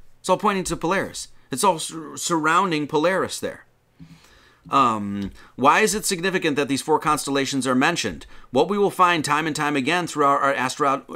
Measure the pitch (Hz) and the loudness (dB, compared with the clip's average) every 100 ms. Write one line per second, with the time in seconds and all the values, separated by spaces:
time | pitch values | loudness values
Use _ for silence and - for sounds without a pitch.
0 | - - - 180 208 196 175 165 165 190 | -20 -10 -2 0 2 0 -4 -4 -2 -2
1 | 104 - - - - 131 202 165 - 165 | -2 -8 -14 -16 -10 0 2 2 -4 -10
2 | 147 139 - 170 156 170 190 151 143 156 | -14 -8 -2 0 2 2 2 0 0 0
3 | 165 185 120 - 92 69 - _ _ _ | 2 0 -2 -4 -8 -10 -20 _ _ _
4 | - - _ - _ _ - 139 123 110 | -20 -20 _ -20 _ _ -2 2 2 2
5 | 101 101 98 - - - 131 170 214 202 | -4 -6 -6 -10 -18 0 4 4 2 0
6 | - 185 185 180 170 139 135 131 - 151 | -2 -2 -2 0 0 0 0 -2 0 0
7 | 160 147 - 139 131 139 131 127 151 170 | 2 0 0 -2 0 -2 0 2 2 0
8 | 107 80 - - - 123 170 208 196 - | -4 -8 -14 -20 -2 0 2 2 2 4
9 | 180 170 139 147 160 151 147 147 131 175 | 4 4 0 0 0 -2 -2 0 0 -2
10 | 165 147 143 139 139 139 127 - 143 135 | -2 0 2 4 2 0 -2 0 0 0
11 | - | -4